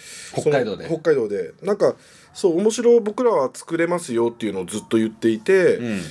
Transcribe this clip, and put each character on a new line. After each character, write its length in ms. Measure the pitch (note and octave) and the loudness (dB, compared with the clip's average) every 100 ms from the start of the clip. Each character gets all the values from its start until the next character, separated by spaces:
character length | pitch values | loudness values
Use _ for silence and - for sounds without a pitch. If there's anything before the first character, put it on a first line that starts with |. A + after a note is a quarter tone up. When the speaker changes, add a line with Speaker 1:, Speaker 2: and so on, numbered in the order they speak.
| - - - | -20 -18 -10
Speaker 1:
北 160 | - D3+ | -4 0
海 140 | D3 B2+ | 0 0
道 120 | G2 | -4
で。 100 | - | -6
Speaker 2:
そ 60 | |
の、 60 | D#3+ | -2
北 120 | E3 | 2
海 100 | C#3+ | 2
道 60 | A2 | 0
で。 240 | G2+ E2+ - | -4 -6 -8
な 120 | F3 | -6
ん 40 | G#3 | 0
か、 180 | D#3 - - - - | 0 0 -10 -20 -20
そ 160 | - F#3+ | -2 0
う、 80 | E3 | 2
面 140 | G#3+ | 0
白 240 | A3+ A#3+ A#3+ | 2 6 6
を 60 | |
僕 240 | G#3 G#3 B3 | 4 0 0
ら 60 | |
は 200 | E3+ C3 | 2 0
作 220 | - - E3 | -4 -8 -2
れ 100 | E3+ | 0
ま 120 | F3 | -2
す 140 | E3+ | -2
よ 180 | A#2 A#2+ | -2 0
っ 20 | A#2 | -2
て 100 | G#2+ | -6
い 40 | |
う 20 | |
の 80 | F#2+ | -6
を 40 | F2+ | -6
ず 120 | G#2 | -10
っ 60 | - | -2
と 60 | A2+ | 0
言 120 | A2 | 0
っ 20 | |
て 180 | A2 A#2 | 0 0
い 100 | A2 | 0
て、 360 | - F#3+ E3+ A#2 | 2 4 4 2
Speaker 1:
う 80 | |
ん。 180 | A#2+ G2+ D#2+ | -2 -6 -6